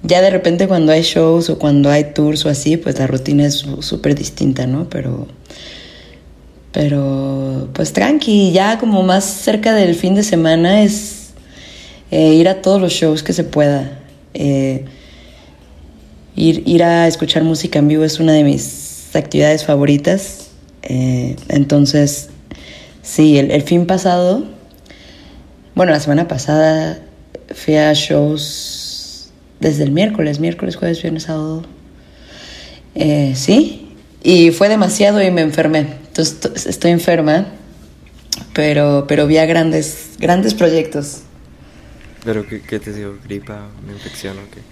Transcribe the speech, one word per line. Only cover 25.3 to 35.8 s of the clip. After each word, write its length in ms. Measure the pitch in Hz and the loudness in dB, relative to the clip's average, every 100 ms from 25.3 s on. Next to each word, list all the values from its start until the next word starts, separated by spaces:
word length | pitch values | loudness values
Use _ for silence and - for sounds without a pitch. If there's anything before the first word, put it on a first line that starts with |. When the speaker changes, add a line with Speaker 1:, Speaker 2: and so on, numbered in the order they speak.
| - - - - | -20 -20 -20 -10
Speaker 1:
bueno, 160 | - 180 | 0 2
la 80 | 151 | 2
semana 280 | 151 147 170 | 2 0 0
pasada 720 | 143 - 151 160 160 160 160 - - - - - | -4 -2 2 2 2 -2 -8 -14 -20 -20 -20 -18
fui 220 | - - 151 | -10 0 2
a 160 | 151 | 2
shows 1400 | 151 - 147 147 151 - - - - - - - - - - - - | 0 0 0 0 -2 -8 -12 -12 -14 -14 -14 -16 -20 -20 -20 -20 -4
desde 220 | 160 147 | -2 0
el 60 | 143 | 0
miércoles, 480 | 147 214 214 151 147 | 0 0 0 -4 -2
miércoles, 380 | 165 170 190 165 | -4 -4 -8 -6
jueves, 260 | 175 165 | -4 -4
viernes, 220 | 170 160 | -6 -8
sábado. 380 | 160 156 156 160 165 - - - - - - - - - - - - | -6 -6 -6 -8 -12 -20 -20 -20 -20 -20 -20 -20 -20 -20 -20 -20 -16
Eh, 380 | - 156 147 139 131 | -2 0 2 0 -2
sí, 520 | - 214 320 - - - - - | 2 4 2 -2 -18 -20 -20 -4
y 280 | - 175 165 | 4 6 6
fue 180 | 165 202 | 6 2
demasiado 540 | 214 208 214 202 208 | 4 0 2 2 4
y 80 | 190 | 2
me 100 | 175 | 2
enfermé. 440 | 160 147 156 156 | 0 0 0 0